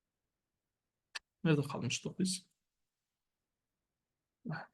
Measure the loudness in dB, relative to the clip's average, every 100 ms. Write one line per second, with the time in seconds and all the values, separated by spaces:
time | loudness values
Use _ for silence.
0 | _ _ _ _ _ _ _ _ _ _
1 | _ -16 -16 _ 4 4 4 -2 -2 -2
2 | -4 -2 0 -2 -6 _ _ _ _ _
3 | _ _ _ _ _ _ _ _ _ _
4 | _ _ _ _ -8 -8 -8